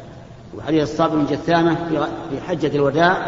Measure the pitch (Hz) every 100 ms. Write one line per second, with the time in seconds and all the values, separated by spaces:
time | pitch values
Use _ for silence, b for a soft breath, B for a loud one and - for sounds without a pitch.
0 | - - - - - 101 131 156 143 -
1 | 160 156 143 143 - 170 165 156 - 151
2 | 151 - - 135 - 170 143 143 139 143
3 | 175 190